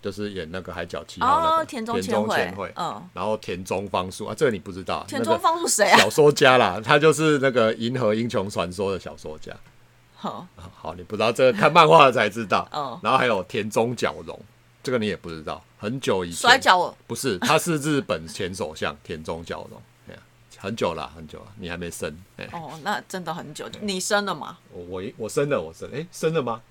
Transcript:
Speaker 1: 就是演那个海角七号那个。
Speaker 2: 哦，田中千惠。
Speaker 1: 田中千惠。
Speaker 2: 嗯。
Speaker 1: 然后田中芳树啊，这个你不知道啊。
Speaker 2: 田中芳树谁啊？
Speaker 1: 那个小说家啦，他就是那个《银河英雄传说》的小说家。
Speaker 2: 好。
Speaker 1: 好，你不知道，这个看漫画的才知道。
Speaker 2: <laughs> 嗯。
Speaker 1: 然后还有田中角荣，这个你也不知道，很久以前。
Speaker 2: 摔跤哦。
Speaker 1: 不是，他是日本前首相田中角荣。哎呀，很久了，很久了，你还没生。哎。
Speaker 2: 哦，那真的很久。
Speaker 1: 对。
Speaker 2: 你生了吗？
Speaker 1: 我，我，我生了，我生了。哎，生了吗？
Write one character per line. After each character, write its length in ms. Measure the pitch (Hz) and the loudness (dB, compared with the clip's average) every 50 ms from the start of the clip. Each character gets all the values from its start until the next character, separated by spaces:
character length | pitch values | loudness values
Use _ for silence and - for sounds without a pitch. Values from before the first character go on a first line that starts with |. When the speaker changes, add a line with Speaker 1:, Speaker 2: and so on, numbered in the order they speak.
Speaker 1:
就 100 | - 101 | -8 -8
是 200 | 92 98 104 104 101 | -8 -6 -8 -8 -6
演 160 | 92 82 78 | -8 -10 -8
那 100 | 85 92 | -10 -10
个 100 | 85 85 | -10 -8
海 140 | 87 90 85 | -8 -8 -8
角 180 | 82 - 73 71 | -8 -8 -10 -10
七 140 | - - - | -12 -6 -2
号 200 | - 254 285 311 | 2 2 2 4
那 180 | 330 320 320 | 4 2 2
个。 60 | 320 320 | 0 -2
Speaker 2:
哦， 20 | |
田 200 | - 294 247 226 | -4 -8 -10 -6
中 140 | 226 233 - | -4 -4 -4
千 140 | - 190 214 214 | -2 0 0 0
惠。 140 | 208 214 190 | 0 0 0
Speaker 1:
田 100 | 147 120 | 0 0
中 80 | 90 90 | -2 -4
千 0 | |
惠。 180 | 101 95 85 - | -8 -8 -8 -6
Speaker 2:
嗯。 340 | - 175 156 113 104 175 185 _ | -6 -6 -6 -6 -10 -14 -14 _
Speaker 1:
然 120 | 90 92 | -6 -2
后 100 | 107 110 | -2 -2
田 280 | 107 - - 95 90 95 | -4 -4 -8 -8 -8 -6
中 220 | - - 95 101 | -4 -4 -4 -4
芳 240 | 98 90 98 92 92 | -2 -4 -4 -4 -4
树 160 | 95 - 107 | -8 -10 -8
啊， 80 | 104 110 | -10 -2
这 80 | - - | 0 0
个 60 | 127 | 0
你 80 | 110 92 | 0 0
不 120 | - - | -8 -10
知 120 | 90 92 90 | -12 -10 -6
道 140 | - 90 | -6 -6
啊。 80 | 76 - | -6 -6
Speaker 2:
田 140 | - - 269 233 | -8 -6 -4 -2
中 140 | - 330 320 | 0 -2 2
芳 200 | 339 349 320 349 | 2 0 0 2
树 80 | 339 | -2
谁 180 | - - - 202 185 | -2 2 4 6 8
啊？ 80 | 196 | 8
Speaker 1:
那 0 | |
个 60 | 208 202 | 8 6
小 60 | 214 | 6
说 220 | - - 151 147 | 6 6 6 6
家 260 | 143 - 151 131 127 | 6 8 6 8 8
啦， 220 | 127 117 98 90 104 110 | 8 6 4 2 -2 2
他 140 | 120 147 | 4 4
就 140 | 147 143 160 | 6 6 6
是 280 | 147 135 160 156 151 139 | 4 6 4 2 2 4
那 100 | 127 139 | 2 2
个 220 | 120 123 113 110 113 | 4 4 2 2 2
《银 260 | 113 113 117 127 127 | 0 -4 -4 -2 0
河 140 | 127 104 107 | 0 0 0
英 160 | 110 117 113 | 0 -2 -2
雄 200 | 113 110 95 101 | -2 -2 -4 -2
传 220 | 107 107 87 90 | -4 -4 -4 -4
说》 200 | 90 92 98 98 | -2 -4 -2 -2
的 80 | 98 87 | -2 -4
小 180 | - - 73 | -8 -12 -14
说 200 | - - 80 76 78 | -12 -14 -14 -14 -12
家。 120 | - - - - - - _ - - _ _ _ _ _ _ | -14 -16 -16 -16 -18 -20 _ -20 -20 _ _ _ _ _ _
Speaker 2:
好。 320 | - - 185 110 104 165 180 _ - 87 90 - | -10 -10 -10 -10 -10 -16 -16 _ -20 -20 -20 -20
Speaker 1:
好， 180 | - - 80 80 | -12 -12 -12 -10
你 100 | 87 90 | -10 -10
不 120 | - 110 | -10 -2
知 60 | 104 | 2
道， 100 | 110 117 | 2 2
这 120 | 120 - 131 | 4 6 4
个 100 | 127 120 | 4 6
看 180 | 202 - 151 | 6 4 6
漫 160 | 151 175 160 | 8 8 8
画 180 | 151 160 160 143 | 10 10 10 10
的 60 | 131 | 8
才 180 | 117 127 110 104 | 8 4 2 2
知 160 | 95 117 113 | 0 -4 -2
道。 220 | 92 107 110 123 - | 0 0 0 0 -2
Speaker 2:
<laughs> 20 | |
嗯。 280 | - 151 143 131 113 95 | -6 -8 -8 -8 -8 -4
Speaker 1:
然 100 | - 107 | 0 2
后 60 | 127 | 2
还 80 | 131 127 | 4 4
有 160 | 123 110 95 90 | 2 0 0 -2
田 240 | - - 117 104 | -4 -6 -6 -4
中 280 | 110 - 117 113 120 123 | -2 0 0 0 0 -2
角 200 | - - 82 76 80 82 | -2 -4 -4 -4 -6 -12
荣， 140 | 82 - - - - _ _ _ _ _ _ _ | -12 -14 -14 -16 -20 _ _ _ _ _ _ _
这 80 | 139 | -2
个 80 | 127 120 | -2 0
你 80 | 107 | 0
也 80 | 104 90 | -2 -4
不 140 | 78 - 85 | -4 -8 -12
知 120 | 82 80 | -12 -10
道， 220 | 76 85 78 73 - _ _ _ | -8 -10 -10 -10 -12 _ _ _
很 200 | - 104 123 135 | -8 -6 -6 -4
久 240 | - 135 107 95 90 | 0 0 0 0 0
以 60 | 85 | -4
前。 80 | 85 | -6
Speaker 2:
摔 220 | - - 240 247 262 | 0 4 4 4 6
跤 180 | - 262 190 | 6 4 4
哦。 180 | 180 170 127 - _ _ | 4 2 -2 -6 _ _
Speaker 1:
不 80 | _ - | _ -10
是， 240 | - - - 101 87 | -4 -2 -2 -2 -2
他 180 | - 147 147 | 2 2 2
是 200 | 156 - 175 165 | 2 2 0 -4
日 220 | 151 131 156 151 139 | -2 0 0 -2 -2
本 280 | 110 - - 80 80 | 0 -2 -6 -6 -6
前 260 | 80 - - 104 87 95 | -12 -8 -8 -8 -8 -6
首 220 | 92 95 76 78 | -6 -8 -8 -6
相 200 | - 104 87 73 - _ | -6 -6 -6 -6 -8 _
田 200 | - 90 78 78 | -12 -12 -10 -8
中 200 | - 85 82 80 | -8 -8 -8 -8
角 220 | - 85 80 - - | -10 -10 -10 -10 -14
荣。 100 | - - - _ _ _ _ | -18 -20 -20 _ _ _ _
哎 60 | - 87 | -20 -20
呀， 60 | 85 - _ _ _ _ _ - | -20 -20 _ _ _ _ _ -20
很 180 | - - 98 113 | -10 -8 -8 -4
久 180 | 107 120 90 82 | -2 -2 -2 -2
了， 180 | 78 73 65 78 | -4 -8 -10 -12
很 120 | 82 80 | -16 -16
久 120 | 76 - 82 | -16 -16 -18
了， 60 | - - - | -20 -20 -18
你 120 | - 92 85 | -14 -10 -10
还 80 | 85 | -8
没 120 | 85 87 85 | -8 -8 -10
生。 260 | - - 95 82 76 85 92 _ _ | -8 -8 -8 -8 -8 -10 -20 _ _
哎。 100 | - 95 101 | -14 -14 -12
Speaker 2:
哦， 280 | - 170 160 135 147 160 139 | -12 -12 -12 -12 -14 -10 -6
那 180 | 202 208 - - | -6 -6 -6 -8
真 160 | _ - 185 180 | _ -10 -10 -8
的 100 | 165 160 | -8 -8
很 200 | 170 143 147 156 | -8 -10 -14 -12
久。 140 | - - 110 | -12 -12 -12
Speaker 1:
对。 120 | - - | -12 -8
Speaker 2:
你 180 | 214 208 190 185 | -6 -6 -6 -4
生 260 | 185 - 214 202 208 | -2 0 0 0 0
了 80 | 196 180 | -2 -6
吗？ 220 | 151 - - 175 - _ _ | -6 -8 -12 -14 -16 _ _
Speaker 1:
我， 120 | - 92 87 | -16 -16 -12
我， 200 | 85 92 92 92 120 - | -10 -10 -8 -8 -10 -10
我 120 | - 113 107 | -8 -10 -4
生 200 | - 151 143 147 | -2 -2 0 0
了， 100 | 139 104 | 0 -2
我 140 | 82 78 - | -2 -6 -12
生 160 | - - - | -14 -14 -10
了。 60 | 110 | -10
哎， 80 | 135 165 - | -10 -10 -10
生 220 | - - - 160 165 | -8 -2 -2 0 0
了 80 | 160 | 0
吗？ 200 | 131 120 113 117 - _ | -2 -2 -4 -6 -8 _